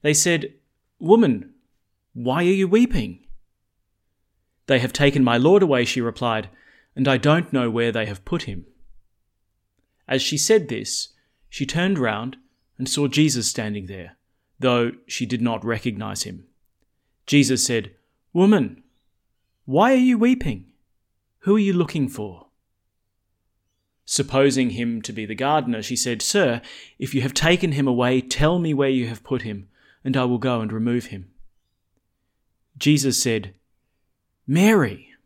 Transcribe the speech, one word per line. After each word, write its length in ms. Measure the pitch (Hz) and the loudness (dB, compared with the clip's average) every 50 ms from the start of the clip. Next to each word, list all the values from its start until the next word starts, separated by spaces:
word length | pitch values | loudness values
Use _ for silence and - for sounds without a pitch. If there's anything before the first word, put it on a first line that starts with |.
| - | 2
They 120 | 151 151 | 2 2
said, 400 | 151 - 180 170 160 - - - _ _ _ _ _ _ _ _ _ | 2 2 2 0 0 -2 -6 -14 _ _ _ _ _ _ _ _ _
"Woman, 560 | - 160 202 226 233 156 120 101 87 - _ _ _ _ _ _ _ _ _ _ _ _ _ | 2 4 6 6 6 4 2 -2 -4 -14 _ _ _ _ _ _ _ _ _ _ _ _ _
why 320 | 123 120 123 131 160 175 | -8 -4 -2 0 0 2
are 140 | 175 190 190 | 2 2 2
you 80 | 190 180 | 2 2
weeping?" 580 | 185 220 247 247 - 151 113 92 90 - _ - - - _ _ _ _ _ _ _ _ _ _ _ _ _ _ _ _ _ _ _ _ _ _ _ _ _ | 4 4 4 4 2 -2 -2 -4 -8 -16 _ -18 -18 -18 _ _ _ _ _ _ _ _ _ _ _ _ _ _ _ _ _ _ _ _ _ _ _ _ _
"They 120 | - 135 127 | 0 0 0
have 140 | 120 127 - | 0 -2 -2
taken 320 | - 143 143 139 147 131 | 2 2 2 4 4 2
my 120 | 120 117 | 2 2
Lord 260 | 117 127 151 190 202 190 | 4 4 6 6 6 6
away," 220 | 160 139 123 120 | 4 2 2 2
she 160 | 117 - 131 | 0 -2 -4
replied, 480 | 117 117 113 - 127 120 113 110 110 104 - _ _ _ _ _ _ _ _ | -4 -4 -6 -4 -4 -2 -2 -2 -6 -8 -16 _ _ _ _ _ _ _ _
"and 140 | - 131 135 | -2 0 0
I 80 | 135 | 0
don't 360 | 123 - 147 151 170 170 - - | 2 4 4 2 2 2 -2 -2
know 180 | 135 123 117 | -2 -2 0
where 200 | 110 117 117 117 | 0 0 -2 0
they 160 | 107 113 110 | 0 -2 -4
have 180 | 104 101 95 _ | -4 -8 -10 _
put 200 | - - 170 - | -6 -6 -6 -6
him." 220 | - 98 - - _ _ _ - - - - _ _ _ _ _ _ _ _ _ _ _ _ _ _ _ _ _ _ _ _ _ | -8 -10 -12 -14 _ _ _ -20 -20 -20 -20 _ _ _ _ _ _ _ _ _ _ _ _ _ _ _ _ _ _ _ _ _
As 160 | - 131 135 131 | -4 -4 -2 -2
she 160 | - - 147 | -2 -2 -2
said 300 | - - 220 214 170 135 | 2 4 4 4 4 0
this, 400 | 120 110 107 - - - - - _ _ _ _ _ _ _ _ | -8 -8 -8 -8 -8 -8 -10 -10 _ _ _ _ _ _ _ _
she 180 | - - 143 | -10 -8 -8
turned 320 | 131 - 160 175 185 196 165 | -4 -2 -2 0 0 0 0
round 380 | 127 113 107 104 113 127 135 _ _ _ _ _ _ _ _ | 0 -2 -2 -4 -6 -10 -12 _ _ _ _ _ _ _ _
and 120 | _ 131 127 | _ -6 -4
saw 200 | - 143 143 139 | -2 -2 -2 0
Jesus 400 | - 147 156 156 139 123 107 - | 2 2 2 2 2 -2 -4 -4
standing 380 | - - 113 107 104 104 95 | -4 -4 -6 -6 -6 -8 -10
there, 300 | 90 98 92 85 82 - _ _ _ _ _ _ _ _ _ | -12 -14 -14 -16 -18 -20 _ _ _ _ _ _ _ _ _
though 340 | 127 127 123 120 120 120 120 - _ | 0 0 2 2 0 0 -4 -8 _
she 200 | _ - - 127 | _ -8 -8 -6
did 160 | 104 123 117 117 | -4 -4 -2 -2
not 220 | 120 117 107 - | -2 -4 -4 -4
recognize 600 | 117 117 107 - 127 107 101 110 104 101 98 - | -6 -6 -4 -4 -6 -6 -6 -10 -10 -8 -8 -8
him. 220 | 101 - - - _ _ _ _ _ _ _ _ _ _ _ _ _ _ _ _ | -10 -10 -16 -18 _ _ _ _ _ _ _ _ _ _ _ _ _ _ _ _
Jesus 380 | - - 143 139 - 131 117 - | 2 4 4 4 4 2 0 0
said, 300 | - 123 113 101 - - _ _ _ _ _ _ _ _ | -2 -2 -2 -4 -6 -16 _ _ _ _ _ _ _ _
"Woman, 500 | 175 185 202 214 190 127 101 - - _ _ _ _ _ _ _ _ _ _ _ _ _ _ _ _ _ | 2 4 6 6 4 2 -2 -6 -14 _ _ _ _ _ _ _ _ _ _ _ _ _ _ _ _ _
why 280 | - 131 156 202 247 269 | -2 2 2 4 4 4
are 40 | |
you 220 | 262 254 254 247 220 | 4 4 4 4 4
weeping? 480 | 220 247 262 247 - 143 110 92 92 _ _ _ _ _ _ _ _ _ _ _ _ _ _ _ | 4 2 2 2 0 -6 -6 -8 -12 _ _ _ _ _ _ _ _ _ _ _ _ _ _ _
Who 160 | _ 190 202 | _ 2 2
are 40 | 214 | 2
you 120 | 208 196 190 | 2 2 2
looking 360 | 180 170 147 - 165 139 - | 0 0 -2 -2 -4 -4 -4
for?" 400 | - - 104 104 90 85 - _ _ _ _ _ _ _ _ _ _ _ _ _ _ _ _ _ _ _ _ _ _ _ _ _ _ _ _ _ _ _ _ | -4 -8 -12 -12 -12 -18 -20 _ _ _ _ _ _ _ _ _ _ _ _ _ _ _ _ _ _ _ _ _ _ _ _ _ _ _ _ _ _ _ _
Supposing 680 | - - - - - - 135 139 139 123 131 127 120 | -6 -4 -4 -4 0 2 4 4 4 4 2 0 -2
him 300 | 101 107 120 117 117 113 104 | -2 -4 -4 -4 -4 -6 -8
to 100 | - 113 | -10 -10
be 100 | 107 107 | -10 -8
the 100 | 104 110 | -8 -6
gardener, 480 | 101 127 139 151 156 131 120 117 110 107 | -4 -2 0 0 0 0 -2 -4 -4 -4
she 140 | - 127 | -6 -4
said, 240 | 120 - 127 120 113 | -4 -4 -4 -4 -4
"Sir, 400 | - - - 202 190 135 117 120 - - - - - - _ _ | -4 -2 0 2 2 2 0 -2 -6 -14 -20 -20 -20 -20 _ _
if 160 | - 131 - | -10 -4 -4
you 80 | 135 123 | -2 -2
have 100 | 135 123 | -2 -2
taken 400 | - - 165 175 180 185 175 143 | 0 2 2 2 2 2 -2 0
him 160 | 139 139 135 | 0 0 0
away, 320 | 123 120 123 123 131 131 | 0 2 2 2 2 0
tell 380 | 127 - - - 147 156 175 180 | 0 -2 -2 2 2 2 2 2
me 160 | 170 160 151 | 0 -2 0
where 160 | 135 143 135 | 0 0 2
you 180 | 135 127 123 113 | 2 0 -2 -4
have 160 | 117 113 _ | -6 -10 _
put 180 | - 139 123 113 | -6 -6 -4 -4
him, 260 | 117 104 98 95 _ _ _ _ _ _ _ _ | -6 -10 -12 -14 _ _ _ _ _ _ _ _
and 120 | 135 131 | -2 -2
I 80 | 135 127 | 0 0
will 120 | 123 123 | 0 0
go 240 | 120 117 131 123 117 | 0 0 -2 -2 -2
and 100 | 110 107 | -4 -4
remove 360 | 110 110 113 120 120 120 117 | -4 -4 -2 0 -2 -2 -4
him." 240 | - - 98 95 - _ _ - - _ _ _ _ _ _ _ _ _ _ _ _ _ _ _ _ _ _ _ _ _ _ _ _ _ | -6 -14 -16 -18 -20 _ _ -20 -20 _ _ _ _ _ _ _ _ _ _ _ _ _ _ _ _ _ _ _ _ _ _ _ _ _
Jesus 400 | 131 - 147 151 143 135 135 120 - - | -2 2 2 2 4 2 0 -2 0 -2
said, 320 | 127 113 110 95 95 95 _ _ _ _ _ _ _ _ _ _ _ _ _ _ _ _ _ _ | -2 -2 -2 -4 -8 -16 _ _ _ _ _ _ _ _ _ _ _ _ _ _ _ _ _ _
"Mary." 680 | - 135 170 190 214 226 202 147 107 98 - - _ _ _ _ | -2 2 4 4 6 6 4 2 0 -4 -10 -18 _ _ _ _